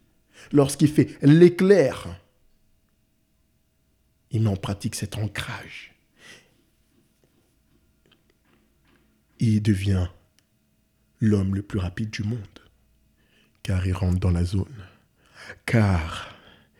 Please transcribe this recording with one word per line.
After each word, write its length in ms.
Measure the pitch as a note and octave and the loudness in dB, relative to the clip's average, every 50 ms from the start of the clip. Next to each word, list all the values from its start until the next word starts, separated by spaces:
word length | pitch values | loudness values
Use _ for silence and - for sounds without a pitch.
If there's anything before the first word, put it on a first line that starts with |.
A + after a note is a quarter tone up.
| _ _ _ _ _ _ _ - - - | _ _ _ _ _ _ _ -20 -8 0
lorsqu'il 400 | - C#3+ C3+ - - - D#3 D3 | 2 2 4 2 2 0 0 2
fait 260 | - - C3 - - - | 4 2 0 0 0 0
l'éclair, 960 | - C#3 D3+ E3+ F3 F3 F3 - F#3 F#3+ G3+ F3+ C#3 B2 - - - F2+ F2 - _ _ _ _ _ _ _ _ _ _ _ _ _ _ _ _ _ _ _ _ _ _ _ _ _ _ _ _ _ _ _ _ _ _ _ _ _ _ _ _ _ _ | 4 6 8 8 8 6 6 6 4 4 4 4 4 2 0 -6 -12 -14 -16 -18 _ _ _ _ _ _ _ _ _ _ _ _ _ _ _ _ _ _ _ _ _ _ _ _ _ _ _ _ _ _ _ _ _ _ _ _ _ _ _ _ _ _
il 140 | - A2 A2 | -4 -2 0
met 60 | G#2 | 0
en 60 | G2 | -2
pratique 400 | F#2+ - - G2 - - G#2+ - | -2 -6 -8 -8 -6 -8 -8 -8
cet 220 | - - G2 - G2+ | -8 -10 -10 -8 -6
ancrage. 760 | G#2+ G2+ - - - - - - - - - - - - _ _ _ _ _ _ - - - - _ _ _ _ _ _ _ _ _ _ _ _ _ _ _ _ _ _ _ _ _ _ _ _ _ _ _ _ _ _ _ _ _ _ _ _ _ _ _ _ _ _ _ _ _ _ _ _ _ _ _ _ _ _ _ _ _ _ _ - | -8 -8 -8 -8 -10 -10 -12 -14 -14 -16 -18 -20 -20 -20 _ _ _ _ _ _ -20 -20 -20 -20 _ _ _ _ _ _ _ _ _ _ _ _ _ _ _ _ _ _ _ _ _ _ _ _ _ _ _ _ _ _ _ _ _ _ _ _ _ _ _ _ _ _ _ _ _ _ _ _ _ _ _ _ _ _ _ _ _ _ _ -2
Il 220 | - A2+ G#2+ G#2+ | 0 2 2 2
devient 460 | G#2 A2 G2+ F#2 G2 G2+ G2 F#2 F2+ F2 - - _ _ _ _ _ _ _ _ _ _ _ _ _ _ _ _ _ _ _ - | 2 0 0 0 0 0 0 0 0 -4 -6 -12 _ _ _ _ _ _ _ _ _ _ _ _ _ _ _ _ _ _ _ -2
l'homme 360 | A2+ G#2+ G#2 G2+ G2 F#2+ G2 | 0 0 2 2 0 -2 -2
le 80 | G2 G2+ | -4 -6
plus 160 | - - G#2 | -6 -6 -6
rapide 320 | F#2 F2 F2+ - A2+ G#2+ | -6 -6 -6 -8 -8 -8
du 120 | G#2+ - G#2 | -8 -8 -6
monde, 360 | G#2 A#2+ A#2+ G2+ - - - _ _ _ _ _ _ _ _ _ _ _ _ _ _ _ _ _ _ _ _ - | -6 -6 -8 -10 -14 -20 -20 _ _ _ _ _ _ _ _ _ _ _ _ _ _ _ _ _ _ _ _ -8
car 220 | - F#2+ F2+ F#2 | -4 -4 -2 -2
il 80 | F#2 F#2 | -2 -2
rentre 260 | - F#2+ F2+ F2+ F#2 | -2 -2 0 0 0
dans 120 | F#2 F#2 | 0 0
la 140 | F2 F2 F2 | 0 0 0
zone, 400 | F2+ G#2 F#2+ - - - G#2+ F#2 - _ _ _ _ _ _ _ _ _ - - - - - - | -2 -2 -4 -4 -6 -10 -20 -20 -20 _ _ _ _ _ _ _ _ _ -20 -20 -20 -20 -16 -8
car 680 | - - A#2 G#2+ G2+ F#2+ E2+ D#2+ D#2 - - - - - - - - - _ _ _ _ _ | -2 0 2 2 2 2 0 -2 -4 -8 -12 -14 -16 -20 -20 -20 -20 -20 _ _ _ _ _